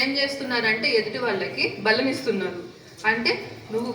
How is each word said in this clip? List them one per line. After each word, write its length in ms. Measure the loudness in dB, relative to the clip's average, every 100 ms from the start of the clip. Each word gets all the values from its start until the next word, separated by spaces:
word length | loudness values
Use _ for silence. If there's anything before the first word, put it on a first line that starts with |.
ఏం 100 | 2 2
చేస్తున్నారంటే 720 | 0 -2 -2 0 2 2 4
ఎదుటి 280 | 4 2 0
వాళ్ళకి 580 | 0 0 -2 0 -2 0
బలం 280 | 2 4 2
ఇస్తున్నారు. 540 | 0 0 0 0 -4 -10 -14 -20 -4 0
అంటే 260 | 2 2 -2 -4 -12 -6
నువ్వు 180 | -4 -2